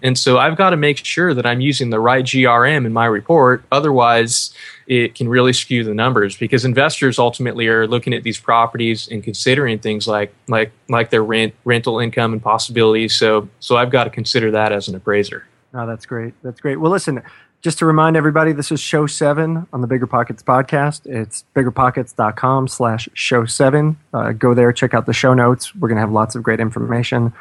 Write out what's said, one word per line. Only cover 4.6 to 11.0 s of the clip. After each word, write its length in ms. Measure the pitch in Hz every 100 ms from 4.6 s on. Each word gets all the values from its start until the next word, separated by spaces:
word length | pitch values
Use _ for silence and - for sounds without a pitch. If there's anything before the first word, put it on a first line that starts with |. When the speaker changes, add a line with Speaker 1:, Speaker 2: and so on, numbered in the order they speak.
| - - -
Speaker 1:
it 280 | 123 113
can 140 | - 117
really 240 | 123 127
skew 320 | 123 - 120
the 80 | 110
numbers, 460 | 107 123 117 98 -
because 260 | 110 123
investors 540 | 127 120 151 - 135 120
ultimately 500 | 120 - 120 104 113
are 180 | 113 110
looking 280 | 120 127
at 80 | 117
these 180 | 117 -
properties 640 | - 117 117 117 113 113 -
and 160 | 110
considering 560 | 110 98 127 135 127 107
things 300 | 110 104 110
like, 260 | 104 104 _ -
like, 260 | 113 110 - -
like 220 | 117